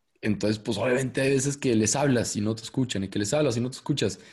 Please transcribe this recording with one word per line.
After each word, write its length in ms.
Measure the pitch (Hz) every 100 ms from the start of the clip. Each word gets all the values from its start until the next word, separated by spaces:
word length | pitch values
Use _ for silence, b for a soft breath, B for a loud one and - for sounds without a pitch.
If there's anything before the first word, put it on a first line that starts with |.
| _ _
Entonces, 380 | 107 101 107 110
pues, 180 | - 104
obviamente 420 | 127 127 127 135
hay 100 | 135
veces 260 | 139 139 139
que 180 | 131
les 220 | 110 110 139
hablas 400 | 143 120 98 104
y 40 |
no 140 | 104
te 80 | 113
escuchan, 400 | - 135 123 101
y 60 | 95
que 100 | 107
les 160 | 101
hablas 220 | 151 143 117
y 40 |
no 100 | 127
te 60 | -
escuchas. 440 | - 139 104 - B